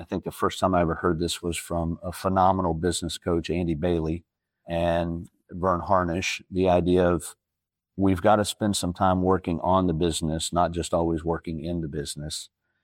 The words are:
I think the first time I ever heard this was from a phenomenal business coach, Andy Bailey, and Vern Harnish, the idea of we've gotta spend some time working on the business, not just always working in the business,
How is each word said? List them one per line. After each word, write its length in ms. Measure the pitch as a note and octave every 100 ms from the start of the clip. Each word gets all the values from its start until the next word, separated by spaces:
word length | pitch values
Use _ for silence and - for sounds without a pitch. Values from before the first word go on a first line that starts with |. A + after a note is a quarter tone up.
I 40 |
think 200 | E2+ F#2
the 60 | G2+
first 280 | - F#2+ -
time 140 | F#2
I 60 | F2+
ever 160 | D#2+ D#2
heard 220 | F2+ E2
this 240 | E2+ -
was 140 | F2 E2
from 420 | - E2+ E2+ E2
a 100 | F2+
phenomenal 640 | - F#2+ F#2+ F#2 F#2+ F2+
business 440 | D#2+ F2 E2 E2+ -
coach, 320 | F2+ E2+ D#2+
Andy 240 | E2+ E2+
Bailey, 500 | D2+ F2+ E2+ D#2+ E2 - _ _ _ -
and 600 | E2+ E2+ E2+ E2+ E2+ - _ -
Vern 300 | F#2 F#2 F2
Harnish, 640 | E2 F#2+ F2 F2+ - - -
the 180 | F#2 F#2
idea 400 | F2 E2+ F2+ F2
of 260 | E2+ - - _ _ _ _ _ -
we've 260 | G2 F#2
gotta 220 | G#2 G#2
spend 320 | G#2 - A2 G2
some 160 | F2
time 280 | F2+ F#2+ F#2
working 380 | F#2 F#2 F2+ E2
on 260 | F2 F#2+ F2+
the 60 |
business, 600 | D#2+ F2 D#2+ D#2 D#2+ -
not 200 | E2+ E2+
just 220 | E2+ D#2
always 280 | E2+ E2 D#2+
working 380 | E2 D#2+ F2 D#2+
in 180 | D#2+ E2+
the 60 | D#2
business, 600 | D2 C#2 D2 D2+ - - _ _ _